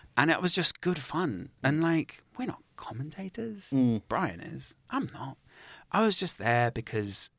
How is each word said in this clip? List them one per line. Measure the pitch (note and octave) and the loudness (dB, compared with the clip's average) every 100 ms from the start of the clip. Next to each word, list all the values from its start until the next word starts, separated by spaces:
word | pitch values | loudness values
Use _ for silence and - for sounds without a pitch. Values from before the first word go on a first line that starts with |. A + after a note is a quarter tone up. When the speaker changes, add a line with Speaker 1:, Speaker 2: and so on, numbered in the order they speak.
| - - | -2 4
Speaker 1:
and | D3 | 4
it | D#3+ | 4
was | F3 | 2
just | F#3 E3 - | 2 2 2
good | F3+ E3+ | -2 -2
fun. | C3 D3+ F3+ F#2+ - _ | -4 -2 -2 -4 -8 _
And, | C3 D3+ | 0 2
like, | E3 E3 D3+ - _ - | 4 2 0 -8 _ -10
we're | B3 | -8
not | - _ - | -8 _ -18
commentators. | - A2+ C#3+ - F#3+ - A#2 G#2 - | -12 -8 -8 -8 -10 -8 -10 -10 -2
Speaker 2:
Mm. | C#3 B2 A2+ - | 2 4 2 0
Speaker 1:
Brian | A#2 E3 F2 | -2 -2 -4
is. | - - - - - | -10 -12 -14 -20 -6
I'm | C4 - | -4 -4
not. | - - - _ - - - - F#3 | -6 -12 -14 _ -20 -20 -20 -4 2
I | |
was | A3 G3 | 2 2
just | F3+ - | -2 -2
there | G#2+ A#2+ A#2+ | 2 4 2
because | A#2 A2 A2 G2+ F#2+ - | 0 -4 -4 -2 -2 -4